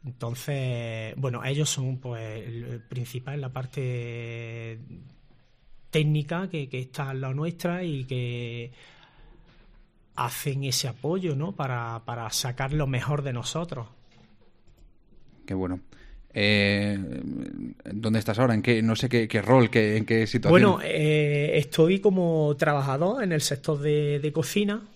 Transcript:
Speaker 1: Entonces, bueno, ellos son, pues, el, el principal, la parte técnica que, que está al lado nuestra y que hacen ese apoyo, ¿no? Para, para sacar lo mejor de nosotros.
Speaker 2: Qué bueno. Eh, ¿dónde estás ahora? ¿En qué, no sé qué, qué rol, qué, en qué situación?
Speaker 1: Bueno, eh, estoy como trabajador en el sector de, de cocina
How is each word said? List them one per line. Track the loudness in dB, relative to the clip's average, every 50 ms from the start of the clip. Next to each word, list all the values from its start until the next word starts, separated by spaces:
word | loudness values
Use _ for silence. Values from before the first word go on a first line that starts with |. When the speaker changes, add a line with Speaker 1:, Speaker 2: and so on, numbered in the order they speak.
| -12
Speaker 1:
Entonces, | -12 -10 -8 -6 -6 -6 -6 -6 -4 -4 -2 -2 -2 -2 -2 -4 -6 -6 -6 -8 -8 -6
bueno, | -4 -4 -4 -4 -4 -4
ellos | -2 0 0 0 0
son, | 0 -2 -2 -4 -4 -6
pues, | -6 -8 -8 -8 -8 -8 -10 -10 -10
el, | -10 -10 -10 -10
el | -10 -12 -12
principal, | -12 -10 -8 -8 -8 -6 -8 -10 -8 -8 -8 -6
la | -6 -6
parte | -6 -8 -10 -8 -6 -6 -4 -4 -4 -4 -6 -8 -10 -10 -10 -10 -10 -10 -10 -10 -10 -10 -10 -10 -12 -12 -14 -16 -18 -18 -18 -20 -20 -20 -20 -20 -20 -20 _ _ _ _ _ -20 -20 -20 -14 -2
técnica | 0 2 2 4 2 2 0 -2 -4 -4 -4 -4
que, | -6 -8 -6 -6
que | -8 -8
está | -8 -8 -8 -8 -6 -6
al | -6 -6
lado | -4 -4 -4
nuestra | -4 -4 -4 -6 -4 -4 -4 -4 -2
y | -4 -4 -4 -6 -6
que | -4 -4 -4 -4 -4 -6 -6 -8 -8 -8 -10 -12 -12 -14 -20 -20 -20 -20 -20 -20 -20 _ -20 -20 -20 -20 -20 -20 -20 -20 -20 -20 -20 -20 -20 -20 _ _ _ _ _ _
hacen | -4 -4 -4 -4 -6 -6 -4 -4 -4 -4
ese | -2 -2 -2 -4 -4
apoyo, | -8 -6 -4 -4 -4 -2 -2 -2 -2
¿no? | -2 -4 -6
Para, | -6 -6 -4 -4 -4 -4 -4 -6 -8 -10 -8
para | -8 -8 -8 -8 -4
sacar | -4 -4 -4 -4 -4 -4 -4 -2
lo | 0 0 0
mejor | 0 0 -2 0 0 -2 -2
de | -2 -4
nosotros. | -6 -4 -6 -6 -6 -6 -6 -6 -8 -10 -10 -12 -16 -20 -20 -20 _ -20 -20 _ -20 -20 -20 -20 -20 _ -20 -20 -20 -20 -20 -20 -20 -20 _ _ -20 -20 -20 -20 -20 -20 -10
Speaker 2:
Qué | -6 -4
bueno. | -4 -2 -2 -4 -8 -10 -16 -20 -20 -20 -20 -20 -20 -20 -8 -2 2
Eh, | 4 4 6 6 6 4 4 2 2 0 -2 -2 -4 -6 -6 -8 -8 -6 -6 -6 -8 -8 -8 -10 -10 -10 -12 -14 -12 -8
¿dónde | -8 -2 0 2 2 2
estás | 2 0 2 2
ahora? | 4 4 4
¿En | 2
qué, | 4 4 4 4
no | 4 2 2
sé | 2 0 2
qué, | 2 2 2
qué | 2 0 0
rol, | 4 6 8 8 8 6
qué, | 6 4 4 4 2
en | 0 2
qué | 2 2 2 2
situación? | 2 0 2 6 8
Speaker 1:
Bueno, | 10 10 10 8 6 4 -2
eh, | -2 0 2 2 4 4 4 4 2 2 0 0 2 2
estoy | 2 0 2 4 6 6 6 6 4
como | 4 4 4 4 2 4 4 4 4 2 2 2
trabajador | 2 2 2 2 0 0 0 0 0 0 0 0 0
en | 0
el | 0 0
sector | 0 0 -2 -2 -2 -2 -2 0
de, | 2 2 2 2 2 2 0 0
de | -2 0
cocina | 0 0 -2 2 2 2 2 2 -2 -4 -8 -14 -20